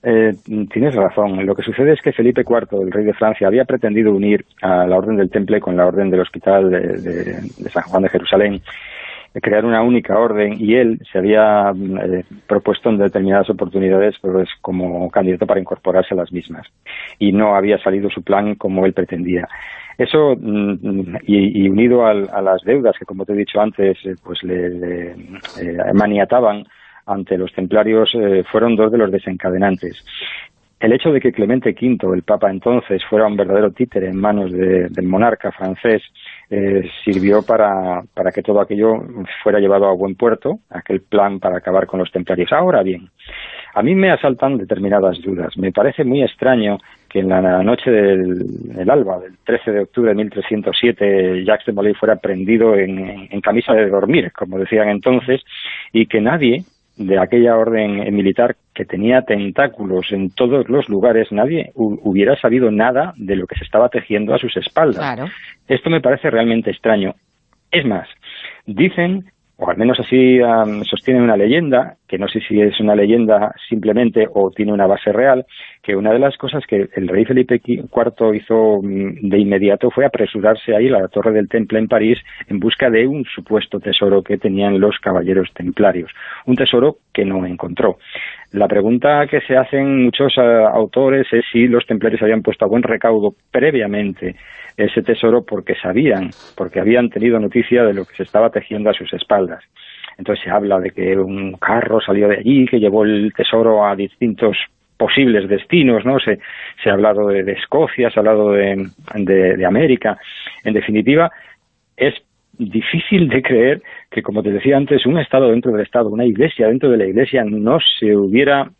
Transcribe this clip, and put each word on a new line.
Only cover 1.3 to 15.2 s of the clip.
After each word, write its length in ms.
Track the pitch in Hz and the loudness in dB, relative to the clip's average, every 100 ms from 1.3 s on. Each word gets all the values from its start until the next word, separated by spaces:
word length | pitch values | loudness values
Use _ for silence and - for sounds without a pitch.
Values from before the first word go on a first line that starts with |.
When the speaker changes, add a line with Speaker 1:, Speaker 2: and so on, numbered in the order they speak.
| 95 | -2
Speaker 1:
Lo 100 | 98 | -4
que 80 | 98 | -4
sucede 300 | - 107 139 | -4 0 2
es 80 | 151 | 2
que 120 | 156 | 0
Felipe 300 | 127 117 120 | 0 0 2
cuarto, 380 | 123 117 - 101 | 0 0 0 -4
el 80 | 92 | -2
rey 140 | 104 | -2
de 80 | 104 | -2
Francia, 340 | 104 110 110 95 | 0 0 2 2
había 200 | 113 - | 2 0
pretendido 440 | 131 110 107 110 | -2 0 2 2
unir 360 | 98 104 104 - _ | 2 2 0 -2 _
a 240 | 92 90 90 | 0 2 2
la 100 | 92 | 2
Orden 200 | 101 107 | 2 0
del 120 | 92 | 0
Temple 320 | 104 98 107 | -2 0 -2
con 160 | 92 90 | 0 2
la 80 | |
Orden 240 | 90 90 98 | 2 2 0
del 120 | 92 | 0
Hospital 500 | 90 85 - 98 95 | -2 -4 0 2 2
de, 100 | 90 | 0
de, 440 | 92 - 90 87 90 | -2 -6 -6 -8 -8
de 360 | 90 - - 92 | -10 -12 -12 -8
San 120 | - | -8
Juan 220 | - 95 | -4 -2
de 40 | 95 | 0
Jerusalén, 540 | - - 101 104 98 - - - - - - - | -2 0 0 0 -2 -12 -20 -18 -18 -18 -20 -14
de 60 | - | -8
crear 200 | - 104 113 | -2 0 2
una 160 | 113 | 2
única 360 | 117 120 - 101 | 2 0 0 0
orden, 360 | 117 104 104 107 | 2 0 -2 -2
y 160 | 107 120 | 0 2
él 220 | 117 110 - | 2 0 -6
se 60 | 95 | -2
había, 520 | 95 107 107 104 101 | 2 4 4 4 2
eh, 540 | 95 95 95 95 92 - - - | -2 -6 -4 -4 -4 -6 -20 -4
propuesto 400 | 101 - 98 120 | -2 -2 -2 0
en 80 | 107 | 2
determinadas 540 | 98 104 95 98 98 | 0 0 2 2 2
oportunidades, 640 | 95 92 95 92 95 104 - | -2 -4 -2 2 2 2 0
pues, 260 | 98 92 90 - | -2 -2 -2 -8
como 480 | - 92 90 87 90 | -8 -6 -4 -6 -4
candidato 340 | - | -2